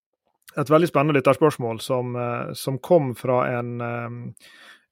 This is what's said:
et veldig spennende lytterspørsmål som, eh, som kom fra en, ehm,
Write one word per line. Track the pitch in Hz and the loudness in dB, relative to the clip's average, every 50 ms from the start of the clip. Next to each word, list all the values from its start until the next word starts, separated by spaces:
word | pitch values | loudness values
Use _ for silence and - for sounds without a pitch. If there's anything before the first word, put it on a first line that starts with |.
| _ _ _ _ _ _ _ _ _ - - | _ _ _ _ _ _ _ _ _ -10 -6
et | - 139 117 | -6 0 4
veldig | 151 156 175 165 - | 4 4 4 4 2
spennende | 147 139 156 147 135 | 2 2 4 2 4
lytterspørsmål | 127 143 131 - 160 151 - - 127 113 113 107 - | 4 4 4 4 4 2 2 0 -4 -6 -6 -6 -4
som, | - 135 127 123 123 123 | -4 -2 -2 -2 -4 -6
eh, | 123 120 120 120 120 135 - 135 | -6 -4 -4 -4 -6 -6 -8 -10
som | - - 143 135 131 | -8 -6 -6 -6 -6
kom | - - 180 170 143 127 117 - | 0 4 4 4 4 2 -2 -6
fra | - 131 127 123 131 135 | -2 0 0 2 2 0
en, | 127 120 120 120 120 120 120 | -2 -4 -6 -6 -8 -8 -6
ehm, | 117 120 120 117 117 120 120 120 123 - - _ - - - - - - _ _ _ | -6 -6 -8 -8 -10 -10 -12 -12 -14 -14 -16 _ -20 -20 -20 -20 -20 -20 _ _ _